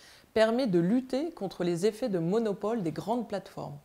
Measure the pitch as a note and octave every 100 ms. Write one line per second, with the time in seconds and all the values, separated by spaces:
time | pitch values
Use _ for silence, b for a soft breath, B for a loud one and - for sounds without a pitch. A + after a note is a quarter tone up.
0 | B B B A3 A3 A#3 C4 F3 F3 B3
1 | B3+ C4 E4 - F#3+ - F3 E3+ G#3 G#3+
2 | B3+ F#3 E3 A3 A3 F#3+ G#3 A#3 E3 D#3
3 | F#3 B3 G#3 G3 - - D3 C#3+